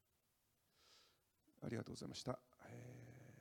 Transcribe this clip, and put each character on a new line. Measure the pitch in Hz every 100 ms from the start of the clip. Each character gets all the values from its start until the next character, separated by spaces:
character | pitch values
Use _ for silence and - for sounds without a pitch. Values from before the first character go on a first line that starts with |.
| _ _ _ _ - - - - - - - - - _ - -
あ | -
り | 113
が |
と | -
う |
ご | -
ざ | 135
い |
ま |
し | 127
た。 | - 127 - - -
え | 120 123 - - - - -